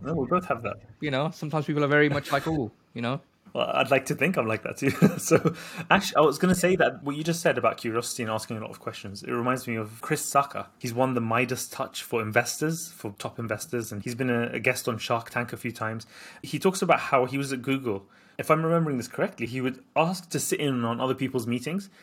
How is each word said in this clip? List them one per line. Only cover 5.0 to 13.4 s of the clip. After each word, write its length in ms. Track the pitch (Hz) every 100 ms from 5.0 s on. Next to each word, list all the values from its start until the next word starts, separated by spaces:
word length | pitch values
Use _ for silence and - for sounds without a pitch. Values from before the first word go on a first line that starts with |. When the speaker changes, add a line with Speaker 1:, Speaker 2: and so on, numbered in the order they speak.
| - -
Speaker 1:
So, 340 | - 160 165 - - - -
actually, 260 | 190 - -
I 60 |
was 160 | 151 -
gonna 180 | 185 175
say 220 | 175 180
that 260 | 131 127
what 140 | 143 147
you 60 |
just 180 | 156 165
said 160 | 170 127
about 180 | 113 -
curiosity 480 | 117 113 117 -
and 80 | 110
asking 240 | 110 - 113
a 60 |
lot 80 | 110
of 100 | -
questions, 440 | - - 101 101
it 80 | -
reminds 360 | 120 123 127 123
me 80 | 113
of 240 | 107 113
Chris 260 | - 151 -
Sacca. 420 | 143 135 101 - -
He's 140 | 123
won 220 | 117 131 123
the 40 |
Midas 480 | 113 117 123 123 -
Touch 340 | - 127 -
for 200 | - 117
investors, 720 | 107 113 120 - 156 165 -
for 200 | - 107 101
top 200 | 117
investors, 520 | -